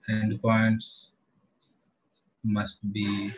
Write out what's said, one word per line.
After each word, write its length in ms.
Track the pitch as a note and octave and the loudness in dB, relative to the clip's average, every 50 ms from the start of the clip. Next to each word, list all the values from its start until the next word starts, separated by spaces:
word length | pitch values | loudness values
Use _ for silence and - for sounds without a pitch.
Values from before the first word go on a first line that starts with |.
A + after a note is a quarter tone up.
| _ - | _ -2
endpoints 960 | A2 G#2+ G#2+ G#2+ G#2+ - - A2+ A2+ A2+ A2 A2+ A2 A2 - - - - - _ _ _ _ _ _ _ _ _ _ _ _ _ _ _ _ _ _ _ _ _ _ _ _ _ _ _ - | -2 0 0 0 -2 0 2 2 4 4 4 4 4 2 0 -8 -18 -20 -20 _ _ _ _ _ _ _ _ _ _ _ _ _ _ _ _ _ _ _ _ _ _ _ _ _ _ _ -2
must 340 | A2 G#2 G#2 G2+ G2 - _ - G2+ G2+ | 0 0 0 0 -4 -6 _ -8 -6 -2
be 360 | G#2+ G2+ G2+ G2+ G2+ G2+ G#2 A2 | -2 -2 0 0 -2 -4 -6 -8